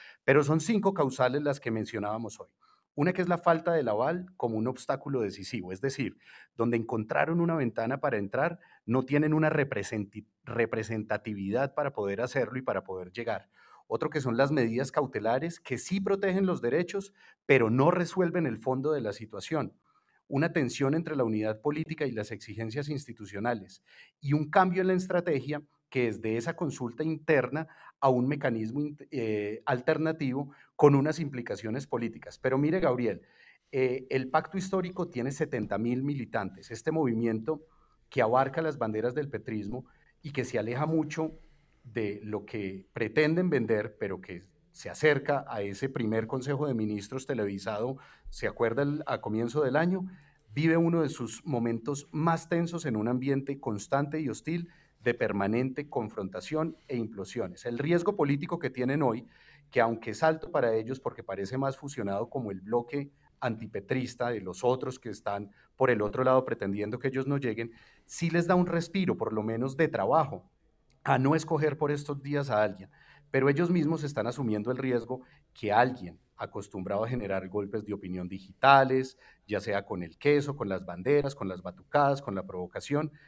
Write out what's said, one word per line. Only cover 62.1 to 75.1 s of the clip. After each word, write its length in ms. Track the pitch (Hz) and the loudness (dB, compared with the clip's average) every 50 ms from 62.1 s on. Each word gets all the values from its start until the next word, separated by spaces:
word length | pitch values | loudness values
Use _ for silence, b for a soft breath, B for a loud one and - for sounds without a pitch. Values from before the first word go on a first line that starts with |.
| 98 101 117 - | -2 -2 -4 -4
como 220 | - 139 120 104 | -4 -6 -6 -6
el 80 | 98 98 | -6 -8
bloque 520 | 95 104 117 120 120 - 143 143 143 143 - _ _ _ _ - | -4 0 0 0 0 0 -4 -6 -6 -8 -12 _ _ _ _ -6
antipetrista 920 | 135 123 110 110 113 113 - 101 - - 131 131 117 104 - - 123 123 | -4 -4 -4 -4 -8 -10 -8 -8 -4 -2 -2 -2 -2 -4 -4 -4 -4 -2
de 120 | 117 107 | -2 -4
los 240 | 92 113 107 - - | -6 -8 -6 0 2
otros 340 | 123 127 127 127 131 127 - | 2 2 2 0 -6 -8 -8
que 100 | - 113 | -10 -12
están 420 | 104 - - 104 101 101 104 101 b b b b b | -12 -8 -6 -4 -4 -4 -6 -8 b b b b b
por 120 | - 131 127 | 2 4 6
el 120 | 120 104 | 6 4
otro 240 | 104 101 - - 127 | 2 0 0 2 4
lado 180 | 131 131 131 131 | 6 6 6 4
pretendiendo 560 | - 117 - 101 98 98 101 101 104 120 123 | 2 -2 -2 -2 -2 -2 -2 -2 -4 -4 -4
que 80 | - | -4
ellos 200 | 135 131 131 135 | -2 -2 -2 -2
no 100 | 139 143 | -2 -2
lleguen, 340 | 139 139 120 110 117 113 113 b b b b b b b | -2 -2 -2 -4 -4 -6 -8 b b b b b b b
sí 240 | b - - 170 165 | b -8 -4 -2 0
les 160 | 160 175 170 | 2 2 4
da 100 | 170 180 | 4 4
un 100 | 180 180 | 4 4
respiro, 500 | 180 170 170 165 - - 196 185 - - | 2 0 -2 -2 -2 -2 0 0 0 0
por 160 | - - 107 | 0 -2 -2
lo 100 | 110 107 | -2 -2
menos 360 | 104 110 113 113 127 135 131 | -2 -2 -2 -2 -2 -2 0
de 100 | 147 160 | 2 2
trabajo, 640 | - - 98 98 107 139 160 147 143 - 90 - _ _ _ _ _ _ _ _ _ _ _ - | 2 2 2 2 4 4 4 2 2 -2 -10 -12 _ _ _ _ _ _ _ _ _ _ _ 0
a 140 | 143 135 | 2 4
no 180 | 131 131 139 156 | 4 6 4 4
escoger 420 | 160 156 156 165 147 156 151 143 | 2 2 0 0 2 2 0 0
por 120 | - 151 143 | 0 0 0
estos 320 | 147 147 143 - 143 139 | 0 -2 -4 -6 -8 -8
días 280 | 135 143 147 143 139 135 | -6 -4 -2 -2 0 2
a 120 | 113 104 | 2 4
alguien. 280 | 107 101 90 - 95 - b b b b b b b b | 2 2 0 -4 -14 -20 b b b b b b b b
Pero 160 | - 135 135 | 2 4 4
ellos 220 | 143 143 147 175 170 | 4 4 4 4 4
mismos 340 | 185 170 147 151 165 151 147 | 4 4 2 2 0 0 -2
están 240 | 139 147 113 104 | -4 -2 -2 -2
asumiendo 440 | 117 120 143 135 113 107 107 104 123 | -2 -2 -2 -2 0 0 0 0 -2
el 60 | 127 | -2
riesgo 440 | 127 135 131 123 117 117 120 | -2 0 0 0 0 0 -2